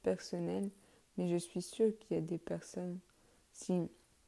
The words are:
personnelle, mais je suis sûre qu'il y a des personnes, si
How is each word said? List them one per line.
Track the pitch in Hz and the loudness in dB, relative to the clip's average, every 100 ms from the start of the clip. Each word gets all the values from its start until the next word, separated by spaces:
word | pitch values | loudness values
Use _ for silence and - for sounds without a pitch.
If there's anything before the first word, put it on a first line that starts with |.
personnelle, | 185 185 - 175 170 185 196 - - - _ - | 0 0 -2 -2 -2 -2 -4 -6 -20 -20 _ -2
mais | 180 | 2
je | 175 | 2
suis | 175 175 | 0 -6
sûre | - - 220 214 | -4 4 4 4
qu'il | - 165 | -2 -2
y | |
a | |
des | 160 170 | 0 -4
personnes, | - 170 - 185 180 180 - _ - - _ | -4 -6 -6 -6 -4 -6 -10 _ -20 -20 _
si | - - 180 - - _ _ | -10 0 2 2 -6 _ _